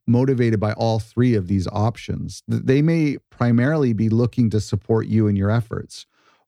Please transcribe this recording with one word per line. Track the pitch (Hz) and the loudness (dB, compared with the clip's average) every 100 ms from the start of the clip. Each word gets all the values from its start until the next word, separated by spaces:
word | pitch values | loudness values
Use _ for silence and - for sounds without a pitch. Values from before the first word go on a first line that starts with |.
| - | 0
motivated | 120 135 127 120 110 | 2 2 2 2 0
by | 104 | -2
all | 107 113 110 | -2 -2 -2
three | - - 123 110 | -2 0 2 2
of | 90 | 0
these | 98 87 | -2 -2
options. | 101 104 98 - 95 - 95 - | -2 -2 -2 -8 -8 -8 -10 -6
Th-, | 113 | -4
they | - 135 | 0 2
may | 156 165 151 - _ | 2 2 0 -4 _
primarily | - 120 117 123 160 131 | -4 0 2 2 0 0
be | 107 110 | 0 0
looking | 110 120 - 117 | 2 0 0 0
to | 104 | 0
support | - - - 113 - | -2 -6 -2 -2 0
you | 110 107 | 0 2
in | 98 | 2
your | 98 | 0
efforts | 117 110 98 - - - _ _ _ | -2 -4 -8 -12 -16 -20 _ _ _